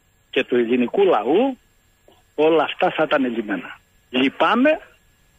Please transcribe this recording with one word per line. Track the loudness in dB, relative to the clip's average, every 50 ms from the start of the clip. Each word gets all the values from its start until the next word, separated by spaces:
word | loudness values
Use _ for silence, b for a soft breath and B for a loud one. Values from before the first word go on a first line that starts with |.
| _ _ _ _ _ _
και | -4 -4 -4
του | 0 0
ελληνικού | 0 0 0 0 0 -2 0 0 2 2
λαού, | 2 2 2 0 0 0 0 0 -2 -4 -8 _ _ _ _ _ _ _ _ _ _ -20 _ _ _ _
όλα | 0 2 2 2 2 0
αυτά | -2 -4 -2 -2 -2
θα | -2 -2 -2
ήταν | 0 0 0 0 -2 -4
λυμμένα. | -4 -6 -6 -6 -8 -10 -12 -18 -20 _ _ _ _ _ _
Λυπάμαι, | -2 -2 -2 0 0 0 0 2 2 2 2 2 0 0 -4 -14 _ _ _ _ _ _ _ _ _